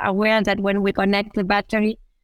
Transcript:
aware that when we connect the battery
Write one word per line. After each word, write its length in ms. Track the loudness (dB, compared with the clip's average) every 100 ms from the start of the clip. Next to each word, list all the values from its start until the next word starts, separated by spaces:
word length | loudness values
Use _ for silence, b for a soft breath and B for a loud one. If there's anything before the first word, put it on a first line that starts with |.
aware 380 | -2 0 2 2
that 180 | 0 0
when 200 | 0 0
we 120 | 0
connect 420 | 0 0 0 -2
the 100 | -4
battery 540 | -2 -2 -2 -2 -2 -4 -12 _